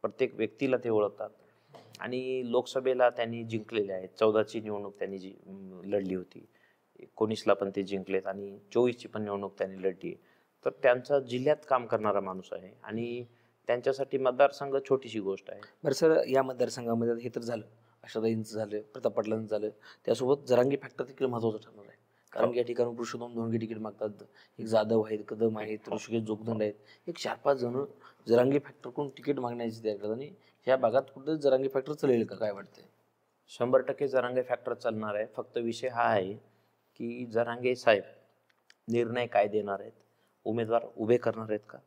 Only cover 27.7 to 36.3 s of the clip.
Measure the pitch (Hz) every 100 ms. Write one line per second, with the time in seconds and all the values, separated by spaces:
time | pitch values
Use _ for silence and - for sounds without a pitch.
27.7 | 123 139 - - _ - 117 123 143 -
28.7 | - 127 135 143 135 117 139 120 120 117
29.7 | 113 110 101 104 113 147 - _ _ -
30.7 | 131 117 123 135 - 139 156 143 131 135
31.7 | 131 131 147 143 120 107 95 107 98 101
32.7 | - - _ _ _ _ _ _ - 123
33.7 | 127 127 127 143 127 123 127 123 123 -
34.7 | 117 120 110 110 104 110 - 117 127 117
35.7 | 113 131 117 117 110 95